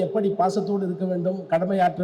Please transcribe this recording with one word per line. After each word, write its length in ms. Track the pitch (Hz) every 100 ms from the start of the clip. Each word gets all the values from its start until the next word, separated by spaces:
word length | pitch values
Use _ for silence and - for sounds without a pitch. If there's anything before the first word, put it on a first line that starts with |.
| 185
எப்படி 240 | 220 196 -
பாசத்தோடு 440 | 185 196 190 202 190
இருக்க 180 | 165 185
வேண்டும், 280 | 180 175 190 -
கடமை 260 | 165 185 196 175
ஆற்ற 160 | 160